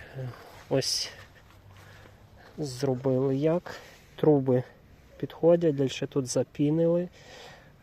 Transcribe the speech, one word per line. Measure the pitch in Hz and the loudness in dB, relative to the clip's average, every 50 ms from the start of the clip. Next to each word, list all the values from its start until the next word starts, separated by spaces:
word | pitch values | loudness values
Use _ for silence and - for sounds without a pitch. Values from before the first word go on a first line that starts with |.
| - - - 135 131 123 117 - - - - - - - | -16 -16 -14 -12 -12 -12 -14 -16 -20 -20 -20 -16 -6 -2
Ось | 139 135 - - - - - - - - - - - - - - - - - - - - - - - - - - - - - - - - - - - | -2 -2 0 -2 -4 -4 -6 -8 -12 -18 -20 -20 -20 -20 -20 -20 -20 -20 -20 -20 -20 -20 -20 -20 -20 -20 -20 -20 -20 -20 -20 -20 -20 -20 -20 -18 -12
зробили | - 151 139 123 - 143 135 131 127 131 135 131 127 135 139 135 | -10 -10 -10 -8 -4 -4 -2 -2 -2 0 0 0 0 0 0 0
як. | 135 147 156 165 180 - - - - - - - - - - - | 0 0 0 0 -2 -4 -8 -16 -18 -18 -20 -20 -20 -20 -20 -6
Труби | - - 156 151 139 131 131 127 127 127 - - - - - - - - - - | 0 4 4 4 4 4 2 2 0 0 -4 -12 -20 -20 -20 -20 -20 -20 -20 -14
підходять, | - - - - - - 165 175 170 170 160 143 | -10 -10 -10 -4 2 4 4 4 6 4 2 2
дальше | 139 139 127 - - - | 2 0 -2 -2 -6 -8
тут | - - 139 131 | -4 -4 -4 -4
запінили, | 120 - 135 123 - - - 147 147 156 165 165 170 170 175 180 175 - - - - - - - - - - - - - - | -2 -2 -2 -2 -2 -2 -2 0 2 2 2 2 2 2 0 -2 -6 -10 -18 -20 -20 -20 -20 -20 -20 -20 -20 -20 -20 -20 -12